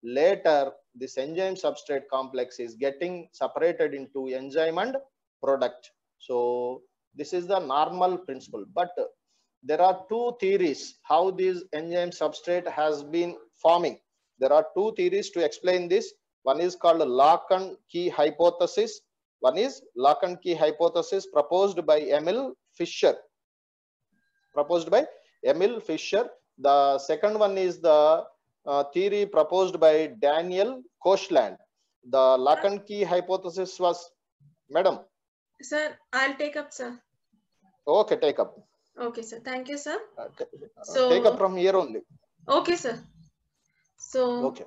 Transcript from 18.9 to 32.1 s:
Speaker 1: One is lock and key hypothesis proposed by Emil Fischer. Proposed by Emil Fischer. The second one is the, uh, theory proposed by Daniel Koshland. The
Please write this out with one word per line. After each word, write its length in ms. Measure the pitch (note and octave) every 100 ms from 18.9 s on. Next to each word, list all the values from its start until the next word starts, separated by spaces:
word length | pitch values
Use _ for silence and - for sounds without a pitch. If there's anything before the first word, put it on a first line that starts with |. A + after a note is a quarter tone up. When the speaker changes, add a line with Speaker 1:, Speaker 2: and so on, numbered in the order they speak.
| - _ _ _ _
Speaker 1:
One 180 | B2+ D3+
is 240 | B3 C4 - A#2+
lock 240 | C3+ D3+
and 180 | F#3 F3
key 120 | F3+
hypothesis 720 | E3 D#3 D#3 E3+ E3+ E3 G3 F#3
proposed 540 | D3 C#3+ F3 G3 F3 D#3
by 140 | D#3
Emil 540 | D3 C#3+ D#3 G#3+ C4+ - _
Fischer. 420 | _ E3+ - F3+ - - _ _ _ _ _ _ _ _ _ _ _ _
Proposed 380 | - D3 F3 D#3+
by 140 | G3+ D#4 - _ _ A#2+
Emil 340 | D3 G3 A#3
Fischer. 500 | - D#3+ - G3 A3+ - _ _
The 400 | C3+ C#3+ C#3 C#3
second 420 | - D#3 G#3 G#3+
one 180 | G#3 G3
is 220 | F#3 E3
the, 460 | E3 D3+ D3+ D#3+ - _ _ _ -
uh, 180 | C#3+ C#3+
theory 320 | F3 G3 G#3 G3+
proposed 540 | E3 D#3 F3+ F#3 E3
by 280 | D#3+ D#3 D#3+ A#2+
Daniel 600 | C#3 D3+ F3 F3+ G#3 C4 B3+ _ F3
Koshland. 520 | F#3+ - D#3 G#2+ F#2 _ _ _ _
The 280 | B2+